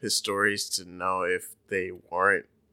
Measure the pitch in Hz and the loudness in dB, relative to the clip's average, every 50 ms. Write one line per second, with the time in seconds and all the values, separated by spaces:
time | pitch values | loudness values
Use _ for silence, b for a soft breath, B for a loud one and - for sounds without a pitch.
0 | - 107 - - - 107 101 101 101 104 101 104 - - - - 92 87 87 90 | -4 -2 -2 0 0 0 2 2 4 2 2 0 -2 -4 -6 -6 -6 -8 -10 -4
1 | 90 92 92 92 92 87 90 90 - - - - _ - 104 95 90 92 90 90 | -2 0 0 0 0 0 0 -2 -2 -8 -18 -18 _ -6 -4 -2 -2 -4 -6 -12
2 | - - - 90 92 101 98 90 - _ _ _ _ _ | -12 -6 0 2 4 4 4 4 0 _ _ _ _ _